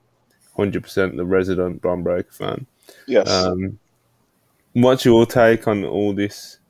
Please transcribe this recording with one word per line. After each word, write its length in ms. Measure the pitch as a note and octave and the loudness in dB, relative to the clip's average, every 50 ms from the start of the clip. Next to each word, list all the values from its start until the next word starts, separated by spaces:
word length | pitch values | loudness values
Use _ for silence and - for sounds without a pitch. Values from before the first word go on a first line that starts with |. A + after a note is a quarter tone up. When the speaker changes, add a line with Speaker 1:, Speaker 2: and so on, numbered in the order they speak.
| _ _ _ _ _ _ _ _ _ _ _ | _ _ _ _ _ _ _ _ _ _ _
Speaker 1:
Hundred 280 | - G2+ G2+ E2 F#2 - | -4 -4 -4 -4 -6 -8
percent 340 | - - - F#2+ F#2 - | -6 -4 -4 -4 -2 -4
the 80 | C#2 F2+ | -6 -4
resident 560 | F2+ F#2+ F#2+ F#2 F#2+ F#2 F2 F2+ F2+ F2 - | -2 0 0 0 0 -2 -4 -4 -4 -6 -6
Bron 220 | - F2+ F2+ F2 F2 | -4 -4 -4 -2 -2
Breakker 280 | F2 F2 F#2 - _ | -4 -4 -4 -6 _
fan. 340 | - - - - - - C3 - _ _ _ - - _ _ | -12 -10 -8 -8 -8 -8 -12 -16 _ _ _ -20 -20 _ _
Speaker 2:
Yes. 220 | - B2+ G#2+ F#2 F#2+ | -2 0 0 2 2
Speaker 1:
Um, 480 | G2 F#2 F#2 F#2 F2+ F#2 F#2+ G2 G#2 - _ _ _ _ _ _ _ _ _ _ _ _ _ _ _ _ _ _ | 0 0 0 -2 -2 -4 -6 -8 -10 -12 _ _ _ _ _ _ _ _ _ _ _ _ _ _ _ _ _ _
what's 320 | - A#2+ B2 B2+ B2+ C3 - | 0 2 4 4 4 4 4
your 220 | B2+ A#2 A#2 A#2 | 4 6 6 4
take 420 | - - B2+ A#2 A2+ A#2 A2+ - | 4 4 4 4 4 4 2 0
on 160 | A#2 G#2+ G2+ F#2+ | -2 -4 -2 -4
all 300 | - - G2 G#2 G#2 G2 | -4 -4 -2 -2 -2 -2
this 460 | G2 G2+ G2+ - - - - - _ _ | -4 -4 -6 -8 -12 -20 -20 -20 _ _